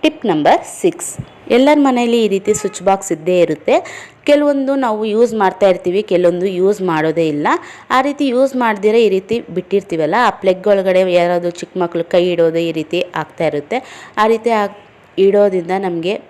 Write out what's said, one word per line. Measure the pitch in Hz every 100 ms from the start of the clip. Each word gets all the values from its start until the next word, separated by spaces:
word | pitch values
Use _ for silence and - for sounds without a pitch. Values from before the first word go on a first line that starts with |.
ಟಿಪ್ | 302 302 226
ನಂಬರ್ | 156 151 330 - -
ಸಿಕ್ಸ್, | 185 - - - - - - 233
ಎಲ್ಲರ | 277 302 269
ಮನೆಯಲ್ಲಿ | 247 240 233 214
ಈ |
ರೀತಿ | 190 196 208
ಸ್ವಿಚ್ | 196 - 185
ಬಾಕ್ಸ್ | 196 - 160
ಇದ್ದೇ | 156 180 165
ಇರುತ್ತೆ. | 151 - 302 - - - _ -
ಕೆಲವೊಂದು | 294 294 277 269 277 254
ನಾವು | 214 220 208
ಯೂಸ್ | 233 220
ಮಾಡ್ತಾ | 190 185 202
ಇರ್ತೀವಿ, | 180 180 185 208
ಕೆಲವೊಂದು | 175 175 175 190 180
ಯೂಸ್ | 190 202 185
ಮಾಡೋದೇ | 156 156 160 160
ಇಲ್ಲ. | 147 185 339 - - - 247
ಆ | 277
ರೀತಿ | 285 285 240
ಯೂಸ್ | 269 254
ಮಾಡ್ದಿರ | 233 208 202 226 214
ಈ | 190
ರೀತಿ | 196 233 - 170
ಬಿಟ್ಟಿರ್ತೀವಲ್ಲ, | - 196 190 165 151 214 233
ಆ | -
ಪ್ಲಗ್ | 190 180 208
ಒಳಗಡೆ | 196 190 185 185 175
ಯಾರಾದ್ರೂ | 175 175 175 170
ಚಿಕ್ಕ | - 185
ಮಕ್ಳು | 175 165 170
ಕೈ | 180 180
ಇಡೋದು | 170 165 165 165
ಈ | 160
ರೀತಿ | 156 175 - -
ಆಗ್ತಾ | 151 - 160
ಇರುತ್ತೆ. | 147 147 240 - - - -
ಆ | 220
ರೀತಿ | 226 233 220
ಆಗ್-, | 202 202 - _ _ - 196
ಇಡೋದ್ರಿಂದ | 208 208 185 170 190 190
ನಮ್ಗೆ | 170 170 220